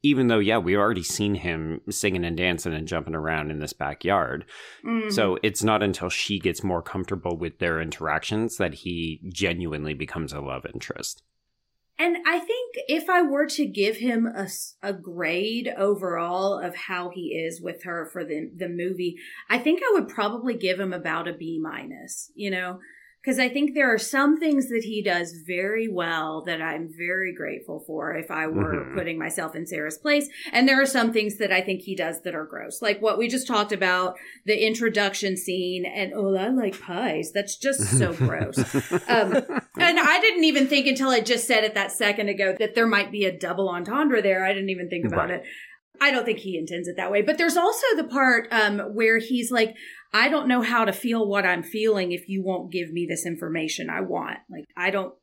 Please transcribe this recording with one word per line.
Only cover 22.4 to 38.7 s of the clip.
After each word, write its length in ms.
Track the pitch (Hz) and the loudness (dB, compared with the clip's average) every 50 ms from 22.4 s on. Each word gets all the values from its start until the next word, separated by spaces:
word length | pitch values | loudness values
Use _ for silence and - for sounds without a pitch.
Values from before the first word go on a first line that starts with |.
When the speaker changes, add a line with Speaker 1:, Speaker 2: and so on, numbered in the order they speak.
| 208 196 | -4 -2
Speaker 2:
know? 280 | 190 180 185 180 185 185 - - - - - _ _ _ - | -2 -2 -2 -4 -8 -10 -14 -20 -20 -20 -20 _ _ _ -2
'Cause 140 | 269 262 254 | 0 2 2
I 80 | 254 | 2
think 260 | 247 247 285 294 285 254 | 2 2 2 0 2 2
there 140 | 302 277 254 226 | 2 4 4 4
are 40 | |
some 400 | 220 220 - - 269 277 285 320 | 2 2 0 2 4 6 6 6
things 300 | 311 330 311 294 269 254 | 6 4 4 4 4 2
that 160 | 240 233 226 220 | 2 0 -2 -2
he 180 | 208 220 208 | 0 -4 0
does 320 | 185 202 175 175 175 165 170 165 156 | 0 2 2 2 0 -4 -8 -14 -8
very 400 | 170 180 175 190 202 214 226 226 | -4 -2 -2 0 0 0 0 0
well 560 | 226 190 175 170 170 165 160 156 156 156 156 156 | 0 -2 -2 -2 0 0 -2 -2 -2 -4 -6 -4
that 160 | 175 165 160 | -4 -4 -2
I'm 280 | 160 160 151 160 170 160 | -2 -4 -4 -4 -8 -10
very 420 | 156 165 175 175 185 190 190 190 - | -8 -6 -4 -2 0 0 -2 -2 -4
grateful 480 | - 160 156 156 151 - - 156 156 - | -6 -6 -6 -6 -8 -10 -10 -12 -12 -10
for 260 | - 156 156 147 160 170 | -8 -6 -4 -4 -4 -4
if 120 | 160 160 - | -4 -6 -6
I 180 | 160 156 160 | -4 -4 -4
were 260 | 160 160 160 156 160 185 - 139 | -2 0 0 0 0 0 -4 -4
Speaker 1:
Mm-hmm. 120 | 135 - | -4 -6
Speaker 2:
putting 200 | 190 165 170 165 | -4 -4 -4 -4
myself 380 | 160 156 165 165 190 165 156 - | -4 -4 -4 -4 -4 -4 -6 -6
in 100 | - 170 | -8 -8
Sarah's 320 | - 180 156 151 156 160 | -6 -6 -6 -6 -6 -8
place. 300 | - - 302 294 294 285 285 - - - - | -4 0 2 4 4 2 0 -8 -12 -10 -2
And 160 | - 233 254 | 2 4 6
there 140 | 269 269 269 | 6 6 6
are 40 | 277 | 4
some 280 | 269 269 247 226 226 233 | 4 4 2 2 4 2
things 240 | 220 208 208 208 | 2 0 0 -2
that 120 | - 214 190 | -2 0 2
I 120 | 190 185 | 2 0
think 220 | 185 202 190 185 - | 2 0 -4 -4 -4
he 120 | 196 190 | -8 -4
does 260 | 175 165 165 170 - - | -4 -4 -4 -4 -6 -8
that 120 | 180 170 | -6 -6
are 80 | 156 156 | -6 -8
gross. 360 | - - - - - - - | -8 -10 -12 -10 -10 -10 -2
Like 200 | 240 208 202 202 | 0 0 0 2
what 160 | 214 214 190 | 2 2 2
we 120 | 196 240 233 | 2 0 0
just 180 | 247 254 262 | 0 -2 -2
talked 240 | - 240 208 208 208 | 0 2 2 2 2
about, 440 | 214 185 190 185 180 180 185 185 - - - - - - _ | 0 0 2 2 4 2 2 0 -2 -6 -16 -18 -20 -6 _
the 220 | 190 214 - 220 | 0 2 4 4
introduction 680 | 220 220 226 233 220 - 208 202 196 196 - 208 196 185 | 2 2 2 0 2 2 2 2 2 0 0 -2 -2 -2
scene, 480 | 185 - - 180 185 180 180 180 180 180 | -2 -2 -4 -2 -2 -2 -2 -2 -4 -4
and, 260 | - - 208 196 185 - | -6 -4 -6 -6 -4 -2
"Oh, 220 | 220 196 196 190 | -2 2 2 2
I 140 | 185 190 226 | 2 2 2
like 280 | 262 254 254 196 190 - | 2 2 0 0 -2 -6
pies." 500 | - - 175 180 247 214 156 156 - - - | -10 -8 -4 -2 -2 -2 -2 -2 -4 -2 -4
That's 220 | 302 302 - - | -4 -4 -4 -8
just 420 | - - 269 269 - - 98 123 | -2 -2 0 0 0 0 2 4
so 140 | 131 - - 165 | 4 4 2 2
Speaker 1:
<laughs> 140 | - 127 | 0 0
Speaker 2:
gross. 300 | 117 165 156 - - - 135 123 - | 0 2 -2 -4 -2 0 -2 0 2